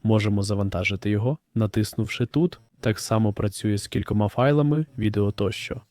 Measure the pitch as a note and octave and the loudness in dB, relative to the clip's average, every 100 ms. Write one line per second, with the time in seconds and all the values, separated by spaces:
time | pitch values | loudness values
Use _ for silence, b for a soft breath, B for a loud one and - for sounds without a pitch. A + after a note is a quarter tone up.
0 | A2 A2 G#2 G2+ G2 G2+ G2+ F2+ F#2 G2 | 4 4 4 0 0 -2 -2 -2 -2 -2
1 | G#2 G#2 A#2 D3+ _ A2+ G#2+ A2 G#2 - | 0 0 0 -4 _ -2 0 0 -2 -2
2 | G#2+ - A#2+ C#3+ F3 - _ _ A#2+ G#2 | -6 -4 -2 0 0 -2 _ _ -2 -2
3 | - A2 G#2+ G2+ G#2 - A2 G2+ - G2+ | 0 2 2 0 -4 -2 -2 -2 -2 -4
4 | - G#2 G#2 - C3 D3 D3 D3+ D#3 - | -2 0 0 2 2 4 2 0 -2 -2
5 | G#2+ G#2 G2+ - G2+ - - - _ | 0 2 0 0 -4 -4 -8 -10 _